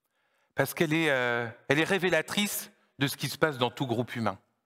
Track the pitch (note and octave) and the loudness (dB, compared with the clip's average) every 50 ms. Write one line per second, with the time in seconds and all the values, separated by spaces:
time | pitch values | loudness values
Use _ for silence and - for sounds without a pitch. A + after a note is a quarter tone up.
0 | _ _ _ _ _ _ _ _ _ _ _ - C#3 - - - F3 D#3 D3+ E3 | _ _ _ _ _ _ _ _ _ _ _ -2 -2 -2 0 0 0 2 2 2
1 | E3 D3+ C#3 B2+ B2 A#2+ A#2+ A#2 A#2+ A2+ A2+ - _ - C#3 D3+ D#3+ D#3 G3 F#3 | 2 2 2 2 2 0 0 -2 -2 -4 -8 -8 _ 0 2 2 4 2 2 2
2 | E3 F#3 E3+ D#3+ D#3 - - G3+ G#3 G3 - - - - - _ _ _ _ - | 2 2 2 2 0 0 -2 -2 -2 -2 -4 -6 -8 -12 -16 _ _ _ _ -2
3 | C#3 C3+ - - - C3 - - E3 D#3+ C#3+ A#2+ B2 A#2+ - - C#3+ B2 A2+ A#2 | -2 -2 0 -4 -6 -6 0 0 0 0 2 0 -2 -2 0 -4 -2 -2 0 -2
4 | B2 - - A#2+ A2+ G#2 F#2+ - _ _ _ _ _ | -2 -4 -4 -2 -2 -2 -2 -4 _ _ _ _ _